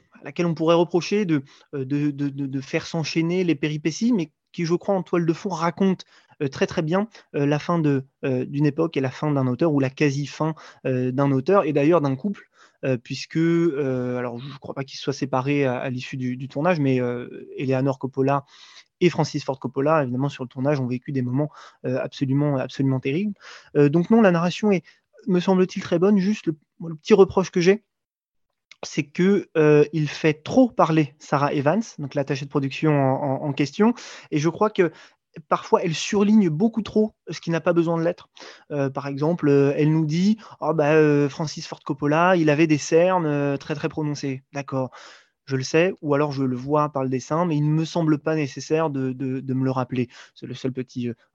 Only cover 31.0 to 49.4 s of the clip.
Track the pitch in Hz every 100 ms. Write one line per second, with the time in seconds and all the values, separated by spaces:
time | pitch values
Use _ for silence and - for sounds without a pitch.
31 | 147 _ - 143 143 143 143 202 - -
32 | 139 143 139 139 139 147 135 - 156 143
33 | 135 131 143 131 147 135 135 - 226 233
34 | - - - 151 160 147 214 - 165 -
35 | - _ _ 165 - 180 - 220 170 151
36 | - 202 208 220 175 151 226 226 - 214
37 | 214 _ - 151 170 165 180 170 165 165
38 | 165 - - - - - - 147 135 139
39 | 139 139 151 175 143 143 139 147 151 160
40 | 151 170 196 220 - - 156 160 147 156
41 | 151 143 143 156 156 165 - - - 143
42 | 147 156 180 185 151 143 165 147 - 165
43 | 185 185 151 147 143 139 - 143 156 -
44 | 151 143 139 131 _ 143 135 135 127 -
45 | - - _ _ - 131 131 160 185 -
46 | 151 143 147 139 131 123 135 151 147 139
47 | 131 131 - 156 175 147 147 156 156 175
48 | 160 147 160 160 139 139 - 156 160 139
49 | 131 127 135 131